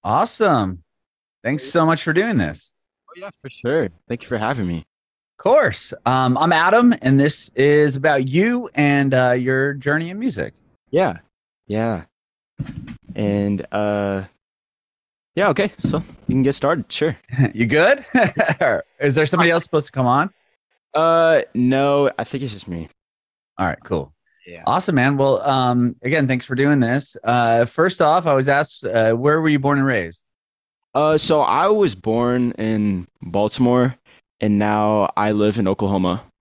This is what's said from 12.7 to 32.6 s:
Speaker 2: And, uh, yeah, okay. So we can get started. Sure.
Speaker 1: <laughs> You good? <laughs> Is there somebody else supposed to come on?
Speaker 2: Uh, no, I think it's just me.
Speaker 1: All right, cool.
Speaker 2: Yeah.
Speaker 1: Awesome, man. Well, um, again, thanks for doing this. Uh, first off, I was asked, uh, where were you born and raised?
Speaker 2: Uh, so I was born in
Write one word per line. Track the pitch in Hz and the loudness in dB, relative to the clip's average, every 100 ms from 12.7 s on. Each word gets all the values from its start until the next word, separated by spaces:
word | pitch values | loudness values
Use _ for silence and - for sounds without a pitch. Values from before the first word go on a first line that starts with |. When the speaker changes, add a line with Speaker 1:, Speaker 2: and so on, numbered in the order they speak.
| - - - - | -12 -16 -18 -14
Speaker 2:
And, | - 104 101 101 101 - | -6 -4 -2 -2 -4 -6
uh, | 104 104 104 101 98 95 _ _ _ _ _ _ _ _ _ _ | -6 -4 -2 -4 -6 -8 _ _ _ _ _ _ _ _ _ _
yeah, | - 196 | -2 0
okay. | 147 196 - | 0 -4 -4
So | - 156 - - - | -4 -4 -6 -12 -4
we | |
can | 131 | 0
get | 131 | 0
started. | 139 143 160 - | 0 -2 -2 -6
Sure. | - 156 - _ 123 | -4 -4 -4 _ -2
Speaker 1:
<laughs> | 131 | -2
You | - 117 | 0 0
good? | 147 185 277 - | 2 2 2 0
<laughs> | 254 196 - 196 147 151 98 - _ | 0 2 0 -2 0 0 -2 -6 _
Is | 143 | -2
there | 139 156 | 0 0
somebody | 175 170 | 2 2
else | 170 | 2
supposed | - 156 143 | 0 -4 -2
to | |
come | 131 127 | -2 2
on? | 131 180 _ _ _ _ _ _ | 2 0 _ _ _ _ _ _
Speaker 2:
Uh, | 147 165 165 165 156 - | 0 2 4 4 2 0
no, | - 123 135 139 143 139 - | -2 0 2 2 2 0 -2
I | |
think | 113 135 | -8 -8
it's | 131 | -10
just | 104 - | -12 -12
me. | 85 80 _ _ _ _ _ _ - | -12 -12 _ _ _ _ _ _ -6
Speaker 1:
All | 90 | -6
right, | - | -6
cool. | - 87 69 _ _ _ 87 | -6 -6 -6 _ _ _ -20
Speaker 2:
Yeah. | 85 - | -8 -2
Speaker 1:
Awesome, | 147 185 147 | -2 0 0
man. | 127 143 | 0 2
Well, | 139 110 | 0 0
um, | 143 135 123 123 120 - | 0 0 0 0 0 -4
again, | 123 156 135 | -4 -2 0
thanks | 127 | -2
for | - | -4
doing | 131 143 143 | -2 2 2
this. | 117 131 - - | 2 0 -4 -8
Uh, | 113 120 117 117 | -2 0 2 2
first | 120 - 180 180 | 0 0 -2 2
off, | 160 170 165 | 2 2 2
I | |
was | 139 135 | 0 2
asked, | 139 151 - | 0 -2 -6
uh, | 135 117 110 | -4 0 2
where | 113 139 156 | 2 2 2
were | 160 | 2
you | 147 | 0
born | 139 143 | 2 0
and | 135 | 0
raised? | 117 85 82 _ _ _ _ _ _ _ | -2 -4 -12 _ _ _ _ _ _ _
Speaker 2:
Uh, | 131 151 156 | -2 2 2
so | - 151 | 2 2
I | - 123 190 | 2 0 2
was | 214 185 | 2 0
born | 95 - 113 120 123 120 | -2 -4 0 0 0 -2
in | - | -4